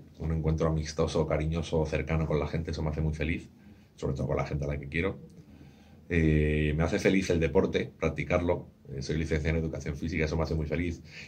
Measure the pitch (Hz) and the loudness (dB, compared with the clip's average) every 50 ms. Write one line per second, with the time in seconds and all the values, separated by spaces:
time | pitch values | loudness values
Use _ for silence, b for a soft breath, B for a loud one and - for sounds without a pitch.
0 | - - - - 80 80 80 80 76 78 80 78 82 80 80 80 76 - - - | -10 -16 -12 -8 -4 -2 -2 0 2 0 2 2 2 2 2 0 -2 -2 -2 -2
1 | 80 78 - 85 78 73 78 76 76 78 80 85 78 - - 80 78 76 78 73 | 0 0 2 0 0 2 0 0 0 0 0 -2 -2 0 0 0 0 0 0 -2
2 | 67 - 80 80 80 78 78 73 73 76 - 82 82 - 87 90 80 78 76 80 | -2 0 0 0 2 2 2 0 0 0 -2 -4 -4 -4 -4 -4 -2 -2 -2 0
3 | 78 78 78 78 78 78 87 - - - - b b b b b b b b - | 0 0 0 0 -2 -2 -2 -4 -6 -10 -18 b b b b b b b b -6
4 | - - 69 67 65 65 73 71 71 - 76 73 71 71 73 73 71 69 71 82 | -4 -4 -2 -2 -2 0 0 -2 -2 -2 -2 -2 -2 -2 -4 -4 -6 -4 -2 -2
5 | 85 98 117 - - - - b b b b b b b b b b b b b | 0 -2 -2 -6 -10 -18 -20 b b b b b b b b b b b b b
6 | - - 87 85 80 78 78 76 76 76 76 76 76 76 73 76 85 - 104 98 | -6 0 2 4 6 6 6 6 4 4 2 2 2 2 2 2 2 2 2 2
7 | - 104 95 95 92 - 90 85 80 76 71 95 92 90 - 95 92 - - - | 4 4 4 4 4 2 2 2 2 4 4 4 2 4 0 -2 -2 -4 -4 -2
8 | - 78 71 71 - - 90 87 85 87 87 - - - - - - - 69 69 | -2 -2 -2 -2 -2 0 0 2 2 2 0 0 -4 -10 -18 -20 -16 -10 -8 -8
9 | 69 - 80 80 80 76 82 78 76 80 78 82 80 80 71 69 71 80 71 71 | -4 -2 -2 -2 0 0 0 0 0 0 0 0 0 -2 -4 -4 -6 -6 -6 -4
10 | - 82 - - 80 71 85 80 80 - 82 80 76 76 76 80 87 87 85 - | -4 -4 0 0 0 0 0 0 0 0 0 -2 0 0 -2 0 0 -2 -4 -6
11 | B B B B B | B B B B B